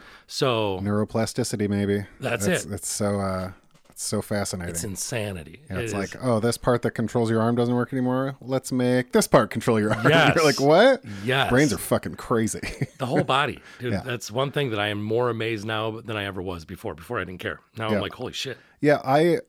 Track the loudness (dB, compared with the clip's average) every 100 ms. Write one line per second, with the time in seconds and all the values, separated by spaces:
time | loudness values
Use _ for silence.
0 | -6 -20 -12 -2 0 0 0 -2 -2 -2
1 | 0 -2 -2 -2 -4 -2 -2 0 0 -2
2 | -4 -8 -6 -2 0 -2 -4 -8 -6 -2
3 | -2 0 -2 -4 -6 -10 _ _ _ -12
4 | -4 -4 -2 -2 -2 -4 -6 -6 -6 -8
5 | -6 -4 -4 -8 -12 -20 -8 -6 -4 -4
6 | -6 -4 0 2 0 0 0 0 0 -2
7 | -2 0 2 2 2 2 2 0 0 -2
8 | 0 0 -2 -8 -4 -4 -2 0 2 2
9 | 4 2 6 4 4 0 2 2 2 2
10 | 4 6 6 6 4 4 6 8 6 4
11 | -4 -6 -2 0 4 4 4 2 0 0
12 | 0 -10 -2 0 0 -2 -8 -6 -8 -6
13 | -2 0 2 0 0 -4 -16 -10 -4 -4
14 | -4 -8 -4 -2 -2 0 -2 0 -2 -2
15 | -2 0 0 -2 -4 -4 -4 -4 -4 -6
16 | -8 -6 -4 -6 -6 -8 -10 -10 -10 -10
17 | -8 -6 -6 -8 -8 -8 _ -8 -2 -2
18 | -4 -8 -10 -8 -10 -12 _ _ 2 2
19 | 4 4 4 2